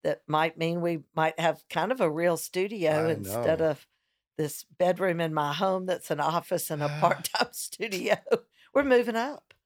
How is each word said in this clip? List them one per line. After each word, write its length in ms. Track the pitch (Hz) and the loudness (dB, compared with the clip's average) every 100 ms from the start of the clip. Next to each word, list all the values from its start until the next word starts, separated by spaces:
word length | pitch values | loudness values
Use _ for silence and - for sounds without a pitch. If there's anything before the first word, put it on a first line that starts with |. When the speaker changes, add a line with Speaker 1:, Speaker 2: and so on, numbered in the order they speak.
Speaker 1:
That 180 | - 147 - | -2 -4 -2
might 280 | 156 160 160 | 0 0 0
mean 220 | 165 170 | -2 0
we 200 | 170 165 - - | -2 -2 -4 0
might 220 | 160 160 | 0 2
have 220 | 165 151 _ | 0 -2 _
kind 220 | 170 180 | -2 -2
of 80 | 254 | 2
a 100 | 175 | 0
real 260 | 151 175 165 | 2 0 0
studio 720 | - 180 196 214 160 156 160 | -2 -4 -4 0 2 2 0
Speaker 2:
I 40 | |
Speaker 1:
instead 460 | 156 98 110 120 160 | -2 -2 -2 0 2
Speaker 2:
know. 100 | 160 | 0
Speaker 1:
of 160 | 147 - _ _ _ _ - | -2 -10 _ _ _ _ -6
this 260 | 151 - - _ | -6 -6 -16 _
bedroom 420 | 180 180 185 170 | 0 2 0 0
in 120 | 165 | 0
my 180 | 156 147 | 0 0
home 340 | 147 190 185 185 | 0 0 0 -2
that's 240 | 170 - | -4 -4
an 80 | 147 | -2
office 500 | 143 165 - 175 - | 0 0 -2 -4 -2
and 120 | 151 | -2
a 60 | 147 | -2
Speaker 2:
<sighs> 120 | 147 | 2
Speaker 1:
part-time 480 | 175 185 - 220 - | 2 2 -4 -4 -4
<laughs> 40 | |
studio. 640 | - - - 226 190 214 202 - 226 - _ _ | -4 -12 -6 -6 -4 0 0 2 -2 -2 _ _
We're 100 | 269 | 0
moving 320 | 277 247 240 226 | 4 4 4 -2
up. 380 | 247 285 _ _ | -4 -8 _ _